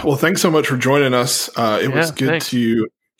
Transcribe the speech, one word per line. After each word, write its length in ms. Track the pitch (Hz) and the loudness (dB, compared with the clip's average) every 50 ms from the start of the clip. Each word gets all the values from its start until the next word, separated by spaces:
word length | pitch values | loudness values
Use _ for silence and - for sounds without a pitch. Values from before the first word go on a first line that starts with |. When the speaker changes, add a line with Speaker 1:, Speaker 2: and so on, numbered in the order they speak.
| - | -2
Speaker 1:
Well, 120 | 156 139 | -2 0
thanks 260 | 131 156 165 196 - | 2 2 0 0 2
so 80 | - 180 | 0 2
much 160 | 156 156 - | 2 2 2
for 100 | - 135 | 0 -2
joining 380 | 127 123 131 139 143 139 131 127 | 0 0 2 2 2 2 2 2
us. 380 | 123 123 127 - - - - - | 0 0 0 -2 -4 -4 -6 -4
Uh, 240 | - 117 110 107 87 | -2 0 0 0 0
it 140 | 95 135 131 | 0 0 0
was 160 | 147 165 160 | 0 -2 -2
Speaker 2:
Yeah, 60 | - | -2
Speaker 1:
good 120 | - 135 131 | -2 -2 -2
Speaker 2:
thanks. 200 | 165 156 - - | -2 -2 -4 -4
Speaker 1:
to 380 | 127 120 120 113 117 113 107 - _ _ _ _ _ | -2 0 0 2 2 0 -2 -4 _ _ _ _ _